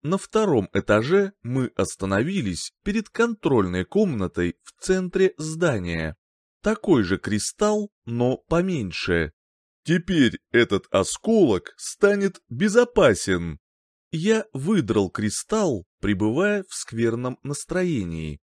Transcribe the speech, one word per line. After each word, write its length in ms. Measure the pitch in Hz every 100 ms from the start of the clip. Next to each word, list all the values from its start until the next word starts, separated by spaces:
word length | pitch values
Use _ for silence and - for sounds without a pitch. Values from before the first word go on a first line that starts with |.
| 143
На 140 | 190
втором 500 | - 214 214 135 95
этаже 640 | 101 - 107 120 196 196 _
мы 300 | 117 127 127 -
остановились 960 | 95 - 95 98 139 196 110 85 - _
перед 260 | - 208 208
контрольной 760 | - 233 226 170 127 95 90 90
комнатой 720 | 202 214 120 90 - 87 -
в 180 | - _
центре 540 | - 185 185 180 190 -
здания. 760 | 156 160 175 117 87 82 80 76 _ _ _ _
Такой 400 | 208 220 - 147
же 160 | 92 92
кристалл, 720 | - 104 - - 208 214 202 _ -
но 320 | 117 123 131
поменьше. 960 | _ 165 185 170 98 - - 85 78 _ _ _ _ _
«Теперь 540 | - 175 170 175 123 - _
этот 340 | 120 117 98 -
осколок 840 | 95 92 - - 226 160 92 - _
станет 640 | - - 202 202 196 - _
безопасен». 1080 | 123 208 214 240 - 156 95 - 92 85 76 _ _ _ _ _
Я 340 | 160 185 220 220
выдрал 560 | 135 147 214 113 110 95
кристалл, 760 | - 107 - - 220 196 110 - _
пребывая 640 | 98 98 107 123 202 208 190
в 60 | -
скверном 640 | - 113 117 113 127 131
настроении. 1000 | - 143 - 175 180 143 90 82 78 71